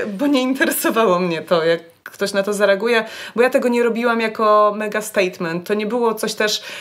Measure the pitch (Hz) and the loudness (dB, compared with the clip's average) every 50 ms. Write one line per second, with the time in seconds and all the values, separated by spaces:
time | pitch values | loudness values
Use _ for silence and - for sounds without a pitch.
0 | - 214 196 190 285 285 285 247 254 254 262 269 330 285 269 - - 320 208 226 | 0 -4 -4 -2 0 2 2 2 2 0 0 0 0 0 0 -2 -2 0 2 2
1 | 226 190 180 175 185 175 165 156 - - 180 165 156 165 170 165 - - _ _ | 2 2 2 2 0 0 -2 -4 -2 0 0 2 2 2 0 0 -2 -12 _ _
2 | - - - - 202 190 196 196 196 208 208 196 208 202 196 190 214 240 233 220 | -20 -14 -8 -6 -4 -2 -2 -2 -2 0 0 2 2 2 2 2 2 0 0 0
3 | 220 - - - - - - 220 247 254 262 254 247 247 240 240 247 233 214 226 | 0 -4 -8 -14 -14 -6 0 2 2 4 4 2 2 2 2 2 2 0 0 0
4 | 240 240 226 226 226 220 220 - 220 214 214 214 208 208 202 214 214 208 214 214 | 0 0 0 0 -2 -2 -2 0 2 4 6 6 4 4 2 -2 -6 -4 -4 -6
5 | 208 - - 208 185 180 180 - 180 165 165 175 175 - 208 208 214 208 240 247 | -6 -4 -2 0 0 0 -2 -4 -6 -4 -4 -4 -4 -2 -2 -2 -2 -2 -2 0
6 | 233 226 220 220 220 214 - - 214 208 - - - - - - | 0 0 0 -2 -4 -6 -2 -2 -2 -2 -2 -4 -8 -10 -14 -14